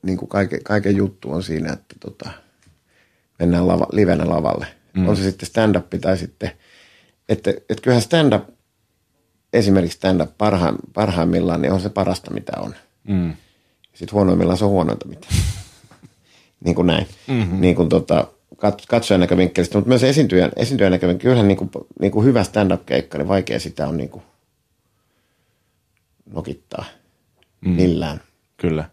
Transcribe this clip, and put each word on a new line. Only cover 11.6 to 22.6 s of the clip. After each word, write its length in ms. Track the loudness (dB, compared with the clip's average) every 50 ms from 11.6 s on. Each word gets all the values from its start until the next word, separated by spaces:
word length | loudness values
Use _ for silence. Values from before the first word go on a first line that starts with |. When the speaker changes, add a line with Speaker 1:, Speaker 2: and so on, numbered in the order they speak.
Speaker 1:
niin 100 | 0 0
on 80 | 0 0
se 80 | -2 -4
parasta, 420 | -4 -2 -2 -2 -2 -6 -8 -10
mitä 220 | -12 -10 -8 -10 -10 -8
on. 140 | -10 -12 -12 -16 _ _ _ _ _ -4
Speaker 2:
Mm. 240 | -2 -2 -2 -4 -6 -10 _ _ _ _ _ _ _ _ _ _ _
Speaker 1:
Sit 180 | -16 -14 -4
huonoimmillaan 460 | 0 2 2 4 4 2 2 2 0 2
se 60 | 0
on 60 | 2
huonointa, 380 | 2 2 0 0 -4 -6 -8 -16
mitä. 180 | -18 -20 -10 -4
<laughs> 1300 | -2 -2 -2 -2 -4 -8 -14 -20 _ _ _ _ -20 _ -20 -20 _ _ _ _ _ _ _ _ _ _ -4
Niin 100 | -2 0
kuin 120 | 2 2
näin. 200 | 2 2 0 -2 -6 -12 -18 -8
Speaker 2:
Mm-hmm. 340 | -4 -2 -2 -2 -2 0 0
Speaker 1:
Niin 140 | 2 2 2
kuin, 140 | 2 2 2
tota, 380 | 2 0 2 2 0 0 0 -4 _ _ _ _ -10
kat-, 280 | _ -2 -2 -2 -4 -4 -2
katsojan 320 | -2 -2 2 2 2 2
näkövinkkelistä, 580 | 4 2 2 2 2 2 0 -2 -2 0 0 -2
mut 80 | 2
myös 160 | 2 2 4 4
esiintyjän, 460 | 2 4 2 2 4 4 2 2 2 0
esiintyjän 360 | -2 -2 -2 0 2 2 2
näkövinkkelistä. 300 | 2 2 2 0 -2 0
Kyllähän, 260 | 2 2 4 4 4 4
niinku, 220 | 2 2 -2 -8 -10 -14 -14 _ -8 -2
niinku, 220 | -2 0 0 2
hyvä 200 | 2 4 4 4 0
stand-up-keikka, 760 | 0 0 0